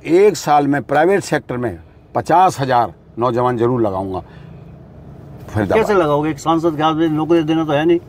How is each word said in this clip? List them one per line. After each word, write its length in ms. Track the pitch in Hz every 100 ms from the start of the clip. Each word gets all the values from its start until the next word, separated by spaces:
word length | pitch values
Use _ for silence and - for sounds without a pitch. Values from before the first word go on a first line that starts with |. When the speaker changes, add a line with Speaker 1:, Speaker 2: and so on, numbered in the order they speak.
| -
Speaker 1:
एक 320 | 170 208 165
साल 300 | - 147 143
में 160 | 143
प्राइवेट 380 | 117 139 165 196
सेक्टर 360 | - 151 - 123
में 220 | 120 85 - - - 120
पचास 440 | 117 165 185 -
हजार 340 | 135 120 113 - - -
नौजवान 380 | 120 120 123 123
जरूर 240 | 120 123
लगाऊंगा 380 | 107 95 98 92 - - - - - - - - - - - - -
फरीदाबाद। 360 | 107 101 220 214
Speaker 2:
कैसे 80 |
लगाओगे? 360 | 202 156 147 151
एक 100 | 147
सांसद 380 | 156 165 165 151
के 60 |
हाथ 100 | 156
में 140 | 156 165
नौकरी 360 | 151 156 170
देना 220 | 156 160 156
तो 60 |
है 140 | 143 160
नहीं। 140 | 170